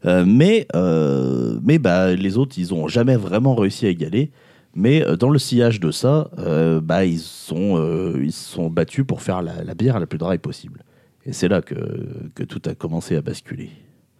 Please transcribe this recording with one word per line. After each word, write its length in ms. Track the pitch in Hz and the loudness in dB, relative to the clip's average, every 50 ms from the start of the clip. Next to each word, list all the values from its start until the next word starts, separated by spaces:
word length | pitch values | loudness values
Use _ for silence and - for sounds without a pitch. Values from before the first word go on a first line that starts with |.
| - | 2
Euh, 180 | - 90 90 90 | 4 4 4 6
mais, 400 | 92 104 123 156 190 220 220 - - - | 6 6 6 6 6 4 2 0 0 -2
euh, 800 | 85 92 90 82 80 78 71 69 67 65 65 65 62 62 58 57 57 | 0 2 2 2 2 2 2 2 0 0 0 0 0 -2 -2 -4 -2
mais, 160 | 65 107 156 165 | 2 2 2 4
bah, 340 | 127 92 87 92 92 92 92 | 4 4 2 4 4 2 2
les 240 | 90 95 95 95 | 0 0 0 0
autres, 180 | 117 139 135 - | 0 0 0 -2
ils 160 | 92 90 87 95 | -6 -4 -4 -2
ont 140 | 82 78 | -4 -4
jamais 300 | 78 82 120 117 131 131 | -2 0 2 2 4 2
vraiment 360 | 117 98 92 87 107 123 139 131 | 2 0 0 0 2 2 2 2
réussi 300 | 113 101 98 101 - - | 4 2 0 0 0 0
à 40 | 101 | 0
égaler. 420 | 90 85 - 78 85 113 147 156 _ _ _ _ _ _ _ _ _ | 0 0 -2 -2 0 0 -2 -2 _ _ _ _ _ _ _ _ _
Mais, 280 | - 95 120 139 160 - | 0 2 4 4 4 4
euh, 120 | - 165 | 2 0
dans 120 | 170 120 131 | 2 2 4
le 100 | 151 139 | 4 2
sillage 420 | - - 123 120 120 117 113 107 | 2 2 2 4 4 4 2 2
de 100 | 87 78 | -2 -2
ça, 380 | 76 - - 127 143 156 151 - - | -2 0 2 2 2 2 0 -2 -8
euh, 420 | - - 92 78 78 80 82 82 80 | -8 -4 0 2 2 2 2 2 0
bah, 240 | 80 80 87 92 95 | 0 0 0 2 2
ils 160 | 92 82 82 | 2 0 -2
sont, 560 | 78 - - - - - 80 78 95 101 95 | -6 -10 -16 -18 -10 -8 -4 -2 0 0 2
euh, 400 | 82 78 82 82 80 92 92 78 67 67 | 0 0 0 -2 -2 -2 -2 -2 -2 -2
ils 80 | 78 | -2
se 180 | 82 - - - - | -4 -6 -12 -12 -6
sont 160 | 92 85 82 | -4 -4 -2
battus 340 | 82 85 82 - - - 135 | 0 -2 -2 -2 -2 -4 -2
pour 160 | 131 - - | -2 -2 -6
faire 200 | - - 92 90 | -4 -4 -4 -4
la, 220 | 87 82 85 85 82 | -4 -6 -8 -10 -10
la 80 | - - | -10 -4
bière 260 | - 113 127 131 104 | 0 0 2 2 0
la 60 | 85 | -2
plus 140 | - - 80 | -4 -6 -6
dry 180 | 82 87 95 | -2 -2 -2
possible. 460 | 82 - - - - - - - - - _ _ _ _ _ _ _ _ | -2 -4 -8 -10 -10 -14 -18 -20 -20 -20 _ _ _ _ _ _ _ _
Et 80 | 67 65 | -12 -6
c'est 160 | - - 90 | -2 0 2
là 120 | 101 90 | 2 0
que, 140 | - - - - - - - - - - - 113 - - - | 0 -2 -8 -8 -6 -8 -8 -8 -8 -10 -12 -12 -14 -14 -10
que 80 | - - | -10 -10
tout 180 | - - - - - | -10 -10 -8 -8 -8
a 60 | - | -8
commencé 420 | - - 82 80 85 - - 90 | -6 -6 -6 -6 -6 -4 -2 -2
à 40 | 78 | -2
basculer. 500 | 76 - - - _ - - 67 - - - - - _ _ _ _ _ _ | -2 -4 -8 -10 _ -14 -12 -12 -12 -14 -16 -20 -20 _ _ _ _ _ _